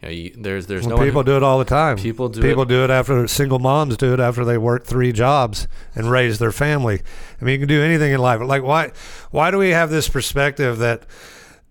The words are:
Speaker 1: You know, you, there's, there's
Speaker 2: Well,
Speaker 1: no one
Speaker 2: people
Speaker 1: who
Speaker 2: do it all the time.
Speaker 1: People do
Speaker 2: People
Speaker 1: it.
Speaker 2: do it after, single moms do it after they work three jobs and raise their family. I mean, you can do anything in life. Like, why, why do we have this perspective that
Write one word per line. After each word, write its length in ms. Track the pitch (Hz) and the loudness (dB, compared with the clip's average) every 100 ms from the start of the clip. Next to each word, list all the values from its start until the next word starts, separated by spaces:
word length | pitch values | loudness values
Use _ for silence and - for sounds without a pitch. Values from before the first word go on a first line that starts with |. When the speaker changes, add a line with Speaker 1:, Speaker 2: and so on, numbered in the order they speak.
Speaker 1:
You 60 | - | -12
know, 60 | |
you, 220 | 85 85 117 | -12 -12 -10
there's, 300 | 101 95 90 | -6 -6 -6
there's 140 | 95 | -4
Speaker 2:
Well, 80 | 117 | 0
Speaker 1:
no 40 | 120 | 2
one 80 | 139 | 2
Speaker 2:
people 140 | 143 | 2
Speaker 1:
who 40 | 131 | 2
Speaker 2:
do 100 | 139 | 2
it 60 | |
all 140 | 135 131 | 2 2
the 60 | |
time. 320 | 123 139 156 107 | 2 0 0 -2
Speaker 1:
People 300 | 113 113 123 | -4 -4 -6
do 140 | 110 | 0
Speaker 2:
People 220 | 123 120 | 0 2
Speaker 1:
it. 60 | 123 | 2
Speaker 2:
do 140 | 127 | 2
it 60 | 131 | 4
after, 360 | 131 123 127 117 | 2 2 0 0
single 300 | - 135 127 | 0 0 2
moms 360 | 131 143 147 110 | 2 2 0 0
do 180 | 131 | 0
it 60 | 127 | 2
after 240 | 120 120 | 0 0
they 140 | 120 117 | 0 0
work 260 | 117 123 | 0 -2
three 300 | - 123 123 | -2 0 0
jobs 560 | 110 123 143 120 101 - - - - | 2 2 2 0 -4 -6 -8 -10 -6
and 160 | 113 | 0
raise 260 | 127 120 107 | 2 2 0
their 140 | 113 | -2
family. 500 | - 147 147 120 98 - - - - | 0 0 0 0 -2 -4 -10 -14 -6
I 40 | 123 | -2
mean, 80 | |
you 60 | 135 | -2
can 100 | 139 | 2
do 120 | 147 | 2
anything 300 | 156 160 151 | 2 2 2
in 80 | 135 | 2
life. 220 | 123 113 | 2 2
Like, 220 | 123 139 | 0 -2
why, 280 | 131 156 139 - - - - | 2 0 0 -8 -16 -16 -6
why 200 | - 165 | 0 2
do 60 | 196 | 2
we 120 | 190 | 2
have 200 | 165 160 | 2 2
this 200 | 156 - | 0 0
perspective 680 | 139 - 139 143 139 131 113 | -2 -2 0 0 0 -2 0
that 240 | 120 113 - - - - - - _ | 0 -2 -8 -20 -20 -20 -20 -20 _